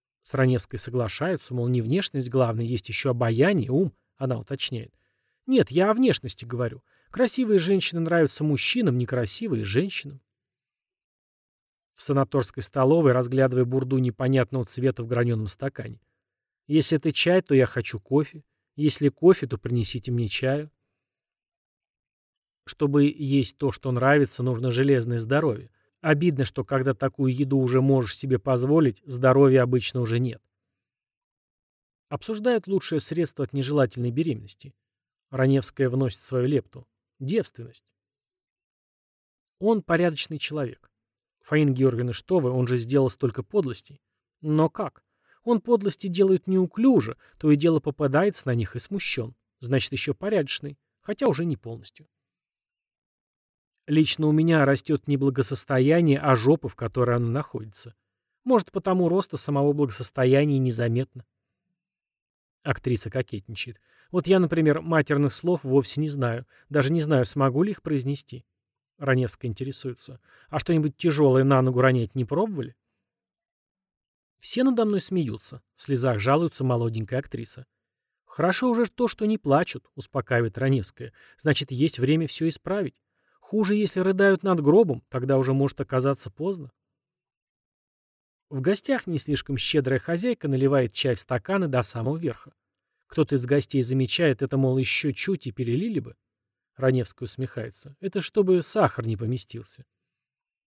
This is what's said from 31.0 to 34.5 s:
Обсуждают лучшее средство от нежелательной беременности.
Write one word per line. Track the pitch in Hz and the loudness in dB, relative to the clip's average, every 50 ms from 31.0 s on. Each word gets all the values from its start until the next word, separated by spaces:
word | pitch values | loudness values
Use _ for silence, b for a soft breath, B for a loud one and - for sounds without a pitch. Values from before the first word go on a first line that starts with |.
| _ _ _ _ _ _ _ _ _ _ _ _ _ _ _ _ _ _ _ _ _ - | _ _ _ _ _ _ _ _ _ _ _ _ _ _ _ _ _ _ _ _ _ -12
Обсуждают | 147 - - - 220 208 214 247 240 220 - | -10 -8 -6 -6 -6 -2 0 0 0 0 0
лучшее | 185 196 185 - - 165 147 | 0 -2 -2 -2 -2 -4 -2
средство | - - 156 170 165 - - - 135 | -2 -2 -2 -2 -2 -2 -2 -6 -6
от | - - | -4 -4
нежелательной | 139 131 127 147 147 135 104 - 123 120 120 | -4 -2 0 2 2 2 0 0 -4 -6 -4
беременности. | 117 139 165 165 123 107 104 101 | -2 -2 -2 -2 -4 -6 -10 -16